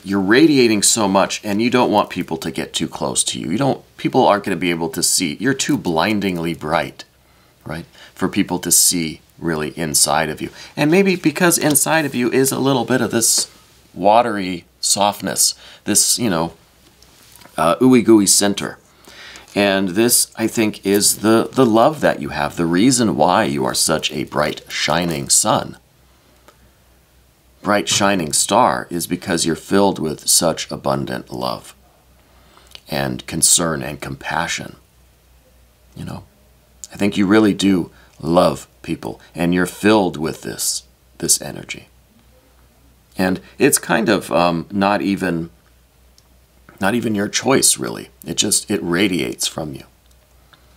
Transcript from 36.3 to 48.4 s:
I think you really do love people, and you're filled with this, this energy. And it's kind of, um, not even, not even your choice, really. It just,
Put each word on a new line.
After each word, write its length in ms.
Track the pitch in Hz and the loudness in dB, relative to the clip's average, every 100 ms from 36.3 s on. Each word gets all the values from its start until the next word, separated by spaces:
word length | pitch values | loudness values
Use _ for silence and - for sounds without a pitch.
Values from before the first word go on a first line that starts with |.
| _ _ _ _ _ - | _ _ _ _ _ -16
I 40 | - | -4
think 200 | 101 101 | -2 0
you 100 | 95 | 2
really 280 | 107 107 | 4 4
do 360 | 92 95 92 78 - - - | 2 2 0 -2 -10 -20 -10
love 480 | 78 87 87 71 - _ | 0 2 2 0 -10 _
people, 380 | - 78 - - - | -10 -8 -8 -12 -14
and 200 | - 87 | -4 0
you're 120 | 90 87 | 0 -2
filled 520 | - 101 107 92 73 | 0 2 2 2 -4
with 240 | 78 69 | -6 -8
this, 420 | 55 - - - - _ _ - | -12 -8 -6 -6 -10 _ _ -6
this 220 | 80 - | -2 -2
energy. 480 | 76 50 50 - - _ _ _ _ _ _ _ _ _ _ _ _ - | -4 -12 -14 -16 -18 _ _ _ _ _ _ _ _ _ _ _ _ -2
And 240 | 92 90 - - | -2 -2 -8 0
it's 200 | 139 - | 2 2
kind 320 | - 170 196 | 0 0 2
of, 200 | 95 - | 0 0
um, 360 | 85 87 85 73 | 2 2 0 -4
not 320 | 101 98 101 | 0 0 2
even, 480 | 98 95 92 85 85 - _ _ _ _ _ _ _ _ _ _ _ - | 0 -2 -2 -4 -6 -14 _ _ _ _ _ _ _ _ _ _ _ -4
not 140 | 98 | -2
even 200 | 120 113 | 0 -2
your 140 | 104 101 | -2 -2
choice, 500 | - 120 135 - - | -2 0 2 2 0
really. 320 | 60 52 - _ | -4 -10 -14 _
It 120 | - | -8
just, 340 | 85 | -4